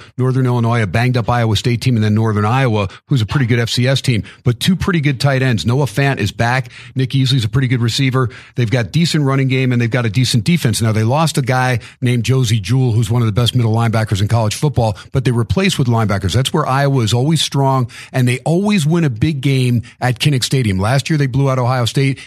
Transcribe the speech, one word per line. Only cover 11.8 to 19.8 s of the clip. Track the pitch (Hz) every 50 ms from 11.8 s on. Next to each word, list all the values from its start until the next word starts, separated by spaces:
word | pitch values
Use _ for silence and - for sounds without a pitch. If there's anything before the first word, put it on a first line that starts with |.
| - - - -
named | - 120 123 120 107
Josie | 123 131 131 127 104 120 113
Jewell, | 92 98 123 131 131 123 104
who's | 120 117 -
one | 120 120
of | 120
the | 110 98
best | 123 120 110 -
middle | 127 117 110 110
linebackers | 113 117 113 107 113 110 - 104 92
in | 104
college | 98 113 117 110 104 -
football, | - - 151 127 - 113 110 98 - - -
but | - 139 127
they | 127
replaced | 120 120 113 - - 190 190 196 -
with | - 143
linebackers. | 120 117 113 110 98 104 95 92 92 85
That's | 120 131 - -
where | 160 147
Iowa | - 127 139 143 143 139 131
is | 113 101 120
always | 120 127 151 170 147
strong, | - - - 139 139 135 135 131 120 113 - - - - -
and | 131 127
they | 127 123 127
always | - 143 160 180 202 208 208 196 139
win | 147 170 175 165
a | 143
big | 117 107 143 156 165 135
game | 127 139 135 131 127 123 120 117